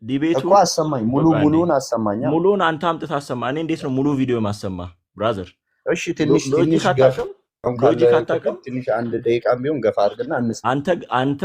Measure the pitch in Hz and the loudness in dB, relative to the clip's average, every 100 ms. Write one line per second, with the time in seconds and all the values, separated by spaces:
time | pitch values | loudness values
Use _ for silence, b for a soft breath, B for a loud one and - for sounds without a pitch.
0 | 110 139 160 151 170 202 175 - 156 139 | -6 -2 0 0 4 4 4 2 -2 -2
1 | 110 139 160 117 147 160 175 139 - 117 | 0 2 4 4 4 4 2 0 0 -2
2 | 104 104 147 160 185 202 165 156 170 160 | -2 -2 0 2 2 2 0 0 -2 -4
3 | 151 147 147 123 117 147 160 160 147 131 | -4 -6 -6 -6 -4 -4 -4 -4 -4 -2
4 | 143 139 131 120 104 104 101 90 87 - | 0 0 0 0 -2 -4 -8 -8 -10 -16
5 | _ - 107 101 87 _ _ _ - 170 | _ -4 -2 -2 -8 _ _ _ -6 -4
6 | 170 165 147 147 135 151 160 160 190 131 | -4 -2 2 2 2 0 2 2 2 4
7 | 131 233 247 - _ _ 120 123 123 117 | 4 2 -4 -10 _ _ -6 0 2 4
8 | 120 120 - 131 139 - 131 127 127 110 | 4 4 2 -2 -4 -6 -8 -6 -2 -2
9 | 117 113 117 120 123 123 135 151 107 107 | -2 -4 0 0 0 0 -2 -2 0 2
10 | 101 - 123 143 120 110 117 135 143 175 | 0 -2 -4 -2 -2 -2 -2 -2 0 -2
11 | - 123 135 139 | -2 -2 0 0